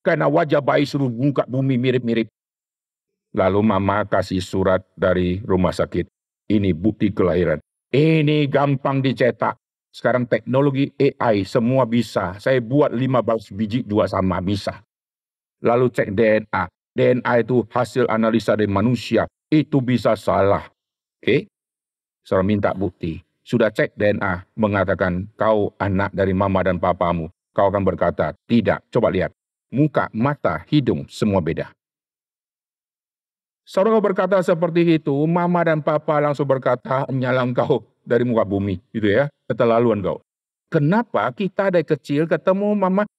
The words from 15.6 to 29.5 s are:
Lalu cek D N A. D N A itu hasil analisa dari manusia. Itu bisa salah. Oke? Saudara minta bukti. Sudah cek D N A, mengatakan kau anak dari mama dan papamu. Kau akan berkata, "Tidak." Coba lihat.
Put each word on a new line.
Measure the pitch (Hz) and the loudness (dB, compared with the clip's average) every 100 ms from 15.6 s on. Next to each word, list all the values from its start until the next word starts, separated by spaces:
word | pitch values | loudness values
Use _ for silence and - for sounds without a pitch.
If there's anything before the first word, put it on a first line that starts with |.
| 110 | 0
Lalu | 120 127 | 2 0
cek | - 101 | 0 -4
D | 101 110 107 | 2 2 2
N | 107 | 0
A. | 95 90 _ _ | -6 -6 _ _
D | - 127 127 | -2 0 2
N | 120 | 0
A | 120 | 0
itu | 113 127 110 | 2 0 0
hasil | 120 123 131 120 | -2 -2 0 0
analisa | 113 113 113 104 | 2 2 2 0
dari | 107 104 | 0 2
manusia. | 98 110 123 - 110 85 _ - | 0 0 -2 0 0 -2 _ -2
Itu | 156 147 143 | 0 2 -2
bisa | 120 123 120 | 0 0 0
salah. | 110 - 92 98 92 - _ _ _ _ _ | -2 0 2 2 0 -4 _ _ _ _ _
Oke? | - 127 - _ _ _ _ _ _ _ | -2 -2 -2 _ _ _ _ _ _ _
Saudara | - 101 95 | -4 -2 0
minta | 107 101 92 | 0 0 -2
bukti. | 95 - 87 80 - _ | -6 -6 -10 -10 -14 _
Sudah | - 120 110 | -4 0 0
cek | - 151 - | 0 -4 0
D | 104 | -2
N | 101 | 0
A, | 101 90 90 | -2 -6 -8
mengatakan | - 107 101 95 92 92 90 98 | -4 -2 0 0 0 -2 -2 -6
kau | - 107 107 101 - | -4 0 2 0 -2
anak | 98 95 98 | -2 -2 -2
dari | 90 98 95 | -2 -2 0
mama | 98 92 | 0 0
dan | 92 90 | 0 0
papamu. | 90 87 87 87 80 - _ | -2 0 0 -2 -6 -12 _
Kau | - 98 | 0 0
akan | 101 | 2
berkata, | 95 85 87 - 80 - - | -2 0 -2 -2 -4 -6 -2
"Tidak." | 117 95 82 _ | 0 2 -2 _
Coba | 131 107 | 0 0
lihat. | 90 82 _ _ | 0 -4 _ _